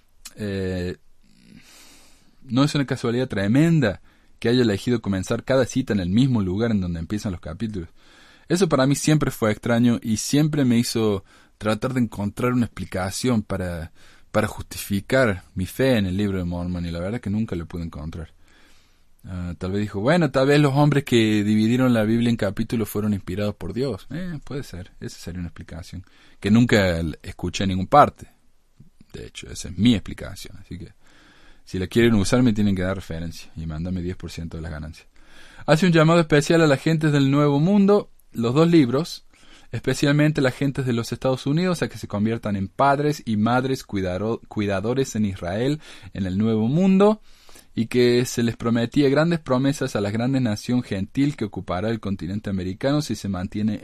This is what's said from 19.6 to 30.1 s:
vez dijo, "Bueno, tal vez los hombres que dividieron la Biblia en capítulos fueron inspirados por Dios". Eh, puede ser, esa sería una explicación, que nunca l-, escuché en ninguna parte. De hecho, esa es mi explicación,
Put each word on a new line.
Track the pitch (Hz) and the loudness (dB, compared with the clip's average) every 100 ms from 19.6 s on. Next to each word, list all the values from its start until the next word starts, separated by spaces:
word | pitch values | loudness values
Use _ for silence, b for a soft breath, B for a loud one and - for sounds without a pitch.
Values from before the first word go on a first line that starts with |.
| 90 | -6
vez | 101 | -4
dijo, | 104 98 | -4 -2
"Bueno, | 117 175 151 | 0 2 2
tal | 135 135 | 2 4
vez | 147 | 4
los | 147 | 4
hombres | 139 147 143 | 4 2 2
que | - 120 110 107 | 2 4 4 2
dividieron | 104 107 110 127 127 | 2 2 4 2 2
la | 117 | 2
Biblia | 107 117 120 | 2 2 0
en | 117 | 0
capítulos | 101 98 110 120 104 | -2 -2 -4 -2 -2
fueron | 104 107 | -2 -2
inspirados | 98 - 92 104 | -2 -4 -4 -4
por | - 85 | -6 -8
Dios". | 110 135 101 - | -6 -4 -6 -10
Eh, | 143 180 147 | -10 -10 -10
puede | - 143 | -10 -10
ser, | - 87 92 - | -10 -14 -16 -14
esa | - - | -16 -14
sería | - 90 | -12 -10
una | 85 | -10
explicación, | - 85 82 - 92 - b b b | -12 -16 -16 -14 -16 -16 b b b
que | 98 | 2
nunca | 113 123 113 95 85 | 4 6 6 4 2
l-, | 82 - | -2 -6
escuché | - - 87 - | -12 -10 -8 -4
en | 95 | -2
ninguna | 92 92 | -2 4
parte. | 147 135 - - _ _ _ _ - - - - | 6 6 2 -18 _ _ _ _ -20 -20 -20 -18
De | - 110 | -16 -16
hecho, | - - | -16 -14
esa | - - | -12 -10
es | 92 | 0
mi | 117 | 2
explicación, | 101 - | 2 0